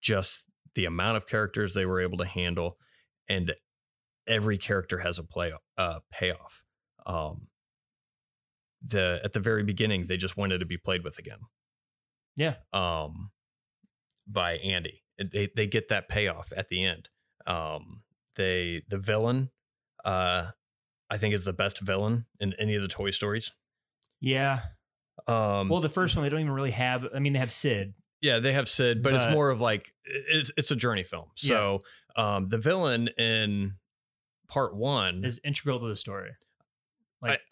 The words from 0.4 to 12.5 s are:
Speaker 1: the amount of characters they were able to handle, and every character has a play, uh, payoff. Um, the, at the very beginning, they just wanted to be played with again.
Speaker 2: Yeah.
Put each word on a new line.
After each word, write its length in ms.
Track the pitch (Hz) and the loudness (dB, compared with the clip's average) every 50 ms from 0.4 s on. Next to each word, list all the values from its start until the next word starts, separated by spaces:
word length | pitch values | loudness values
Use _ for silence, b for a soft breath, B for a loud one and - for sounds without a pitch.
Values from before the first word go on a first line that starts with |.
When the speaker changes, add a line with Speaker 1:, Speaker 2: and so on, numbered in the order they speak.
| - _ _ _ _ - - | -8 _ _ _ _ -8 -4
Speaker 1:
the 100 | 110 92 | -2 -2
amount 320 | 82 82 87 92 110 113 | 0 0 0 2 2 0
of 100 | 104 - | 0 -2
characters 480 | - - 110 107 98 - - 104 90 92 | -2 0 0 0 0 0 -2 -2 0 0
they 120 | 104 92 | 0 0
were 140 | 92 92 92 | 0 0 0
able 180 | 90 90 90 87 | 0 0 -2 -2
to 60 | 90 | -4
handle, 540 | 87 - 90 90 87 85 90 85 85 - b b b b b b b b _ _ - | -4 -2 -2 -2 0 0 -2 -2 -4 -6 b b b b b b b b _ _ -2
and 260 | 98 95 85 85 - - _ _ _ _ _ _ _ _ _ _ _ _ - | -2 0 0 -2 -4 -8 _ _ _ _ _ _ _ _ _ _ _ _ -4
every 320 | 113 110 107 101 107 104 92 | 0 0 2 2 2 0 0
character 400 | - - 101 95 87 - 92 87 | 0 0 0 0 0 -2 -6 -2
has 200 | 87 87 85 85 | -2 -2 -4 -4
a 40 | |
play, 300 | 80 - - 87 87 82 78 - _ _ - | -8 -8 -4 -4 -4 -4 -4 -8 _ _ -4
uh, 240 | - 92 85 80 80 _ _ | -2 -2 -2 -2 -8 _ _
payoff. 520 | - - 90 90 85 - - - - - _ _ _ _ _ _ _ _ - | -6 -2 -2 -2 -2 -4 -10 -20 -20 -20 _ _ _ _ _ _ _ _ -10
Um, 420 | - 87 82 78 76 - - - - _ _ _ _ _ _ _ _ _ _ _ _ _ _ _ _ _ _ _ _ _ _ _ _ _ - | -6 -4 -4 -4 -4 -8 -12 -16 -18 _ _ _ _ _ _ _ _ _ _ _ _ _ _ _ _ _ _ _ _ _ _ _ _ _ -16
the, 380 | - 123 107 98 92 90 87 - | -8 -2 0 2 2 2 0 0
at 100 | - 104 | -2 -2
the 80 | - 110 | -2 0
very 220 | 95 113 110 107 | 2 2 2 2
beginning, 440 | 104 101 95 - 110 107 101 90 85 | 2 0 2 2 2 2 2 0 0
they 100 | - 90 | -2 -2
just 200 | 87 92 92 - | -2 -2 -4 -2
wanted 220 | 101 101 95 92 90 | -2 0 0 0 -2
to 80 | 90 | -2
be 100 | 80 87 | -4 -6
played 280 | 82 - 98 92 90 85 | -6 -2 -2 -2 -2 -2
with 140 | 82 - - | -6 -10 -10
again. 200 | 80 - - 53 - - _ _ _ _ _ _ _ _ _ _ _ _ _ _ _ _ - | -14 -14 -16 -16 -20 -20 _ _ _ _ _ _ _ _ _ _ _ _ _ _ _ _ -4
Speaker 2:
Yeah. 180 | 143 151 160 | -2 -2 -2